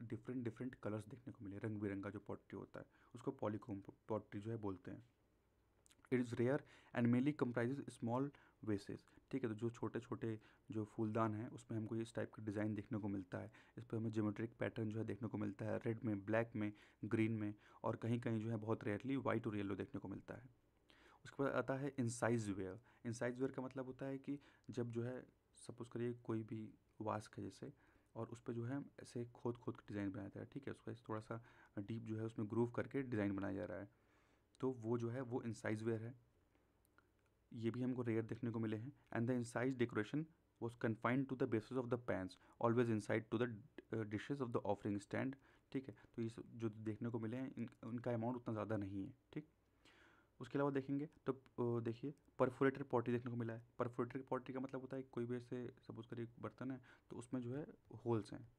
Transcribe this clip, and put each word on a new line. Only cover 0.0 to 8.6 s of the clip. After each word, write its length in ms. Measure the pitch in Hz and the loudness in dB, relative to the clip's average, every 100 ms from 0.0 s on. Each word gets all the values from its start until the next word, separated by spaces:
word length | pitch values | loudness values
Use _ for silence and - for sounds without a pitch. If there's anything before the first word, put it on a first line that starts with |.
different, 420 | 117 113 - 127 | -6 -6 -2 -2
different 300 | 117 - 127 | -2 -2 -4
colors 340 | 120 104 107 101 | -4 -2 -2 -4
देखने 240 | - - | -10 -12
को 120 | - | -10
मिले, 140 | 101 98 | -8 -4
रंग 220 | 110 104 | -2 0
बिरंगा 300 | 101 98 101 | 0 0 -2
जो 100 | 101 | -6
पॉटरी 360 | - 98 - 98 | -6 -8 -8 -8
होता 240 | 98 - | -8 -10
है 60 | - - - | -12 -20 -16
उसको 160 | 113 - | -8 -6
polychrome 520 | - 107 104 - 98 - - - | 0 0 0 -4 -8 -8 -10 -2
pottery 320 | 107 107 107 | -2 -2 -8
जो 100 | 107 | -4
है 60 | 113 | -2
बोलते 340 | 104 92 - | -2 -4 -6
हैं। 160 | 101 117 _ _ _ _ _ _ _ - - - | -12 -14 _ _ _ _ _ _ _ -20 -14 2
It 80 | 127 | 2
is 100 | 120 | 4
rare 280 | 117 117 147 - - - 120 | 4 4 4 0 -20 -4 4
and 100 | 120 | 6
mainly 260 | 120 139 147 | 8 6 4
comprises 480 | 123 120 120 139 - - | 2 4 2 0 -6 -4
small 300 | 117 123 143 - - - | 0 2 0 -4 -20 -6